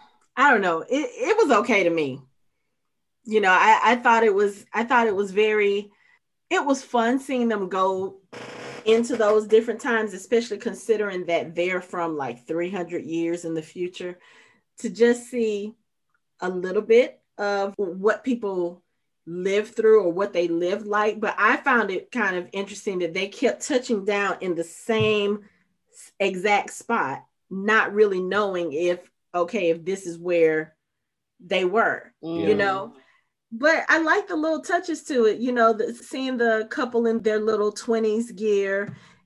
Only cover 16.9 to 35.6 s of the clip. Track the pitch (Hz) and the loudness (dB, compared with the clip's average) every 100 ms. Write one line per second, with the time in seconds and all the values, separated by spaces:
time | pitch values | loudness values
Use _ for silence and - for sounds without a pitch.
16.9 | 226 294 - _ - 202 202 196 196 190 | 4 4 -2 _ -6 -4 -2 -4 -4 -6
17.9 | 185 208 208 254 233 202 185 175 175 _ | 0 0 0 -2 -4 -4 -4 -4 -8 _
18.9 | _ _ _ 160 175 190 202 214 - 220 | _ _ _ -12 -6 0 0 -2 2 6
19.9 | 214 180 170 202 175 170 170 175 208 208 | 6 6 0 -2 0 0 0 -2 -2 -2
20.9 | 208 214 208 208 - 214 277 277 240 196 | 0 0 -2 -4 0 2 2 2 2 0
21.9 | 185 - 247 202 180 180 196 202 202 214 | -4 -6 -4 -2 -2 -6 -8 -8 -8 -6
22.9 | 180 165 180 196 - 233 - - 254 254 | -4 -4 -4 -6 -2 -2 -2 -2 -2 0
23.9 | 214 190 202 196 - 185 165 165 - - | -2 0 0 -2 -2 -4 -4 -6 -10 -2
24.9 | 220 214 214 202 208 - _ _ _ _ | 0 2 2 0 -4 -8 _ _ _ _
25.9 | - - _ 196 185 208 202 - - - | -20 -20 _ -2 0 0 0 -2 -12 -4
26.9 | 226 139 - - _ _ 190 202 220 190 | -2 -2 -6 -14 _ _ -6 0 2 2
27.9 | 202 214 185 185 202 202 180 170 143 175 | 2 2 2 -2 -2 -2 -2 -4 -2 -2
28.9 | 175 - _ _ 175 175 226 170 165 165 | -2 -8 _ _ -4 -2 0 0 0 -2
29.9 | 190 185 165 175 170 160 156 160 _ _ | -6 -8 -10 -2 4 4 2 -4 _ _
30.9 | _ _ _ _ _ 180 185 180 214 185 | _ _ _ _ _ -4 -2 0 2 0
31.9 | - - _ 160 170 196 208 196 190 226 | -2 -8 _ -8 -2 0 2 2 -2 -6
32.9 | - _ _ _ _ _ 226 294 311 - | -16 _ _ _ _ _ 0 2 2 2
33.9 | 320 311 381 381 330 320 311 302 349 349 | 0 2 0 -2 -4 -2 -2 -2 -4 -2
34.9 | 311 - 262 220 196 247 247 | -8 -2 2 2 2 -2 4